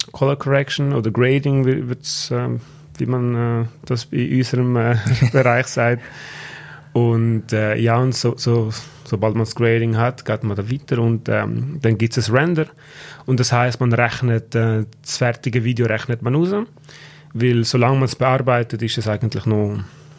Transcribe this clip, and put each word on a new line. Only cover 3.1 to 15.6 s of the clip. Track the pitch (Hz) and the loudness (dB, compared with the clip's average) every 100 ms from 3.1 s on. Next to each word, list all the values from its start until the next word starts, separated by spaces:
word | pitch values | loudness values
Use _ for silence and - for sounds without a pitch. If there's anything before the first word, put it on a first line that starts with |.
| 127 120 117 120 117 | 0 0 0 0 0
äh, | 113 - | -4 -6
das | - 120 - | -6 -6 -4
in | 143 123 131 | -4 0 0
unserem, | 123 123 123 120 | 0 0 2 2
äh, | 113 113 - | 2 2 2
<laughs> | - 120 | 2 4
Bereich | 135 123 120 127 | 4 4 2 0
sagt. | 127 117 117 - - - - - - - - - | 0 0 0 -6 -18 -18 -16 -16 -18 -18 -20 -4
Und, | 120 117 113 113 113 - | 0 2 2 2 0 -2
äh, | 107 107 113 | -2 0 2
ja, | 113 117 | 2 2
und | 131 | 2
so, | 117 120 - | 0 -2 -2
so, | 120 117 110 110 - - | 0 2 0 -6 -12 -18
sobald | - 101 110 | -6 -2 0
man | 110 | 0
das | 110 | -2
Grading | 110 117 113 117 113 | 0 2 2 2 2
hat, | 123 - | 0 -2
geht | - 107 | -4 -4
man | 107 101 | -2 -4
da | 104 | -4
weiter | 139 - 120 | -6 -2 0
und, | 117 113 - | 2 0 0
ähm, | 107 104 117 131 147 | -2 -2 -4 -6 -2
dann | 113 110 | 0 2
gibt's | 117 - 107 | 0 0 0
ein | |
Render. | 127 170 156 151 - - - - - - | 2 2 0 -2 -8 -20 -20 -20 -10 -2
Und | 123 | 0
das | 120 | 2
heisst, | 120 123 117 | 2 0 0
man | 123 | 0
rechnet, | 117 117 - 123 117 - | 2 2 0 0 0 0
äh, | 117 113 110 107 - | 0 0 0 -4 -8
das | - - | -6 -2
fertige | 123 117 127 120 | -2 -2 -2 -2